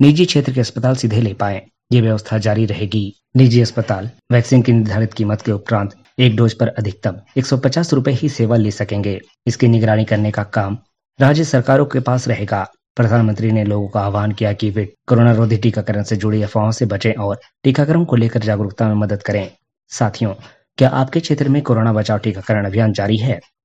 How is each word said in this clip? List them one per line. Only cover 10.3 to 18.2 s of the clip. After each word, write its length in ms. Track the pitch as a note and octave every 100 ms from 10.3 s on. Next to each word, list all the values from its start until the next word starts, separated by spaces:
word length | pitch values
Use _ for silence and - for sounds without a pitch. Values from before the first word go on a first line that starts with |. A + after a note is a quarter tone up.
का 120 | G#2+
काम 340 | G2+ A2 G2 G#2 _ _ _ -
राज्य 240 | C3+ D3
सरकारों 420 | D#3 C3 B2 C3+ C#3
के 140 | C3
पास 280 | B2+ B2+ B2
रहेगा। 400 | G#2 G2+ G2+ F#2+ _ _ -
प्रधानमंत्री 540 | A2+ A#2 A2 G#2+ A2
ने 120 | A2
लोगों 240 | G#2 G#2 G2+
का 140 | G#2
आह्वान 300 | G2+ G2+ G#2+
किया 200 | G#2 G#2
कि 160 | G2+ G#2+
वे 160 | G#2 G2+ - -
कोरोना 240 | A#2 A#2+
रोधी 260 | A2 A2+ A2
टीकाकरण 460 | A2+ G#2+ G2+ G#2
से 120 | G2 G2+
जुड़ी 260 | G#2+ G#2+
अफवाहों 280 | G#2 A2 G#2+
से 140 | A2+ A2+
बचें 280 | G2 A2+
और 260 | A2 G2+ G#2 _ _
टीकाकरण 400 | C#3 C3 D3 E3 E3+
को 100 |
लेकर 240 | A#2+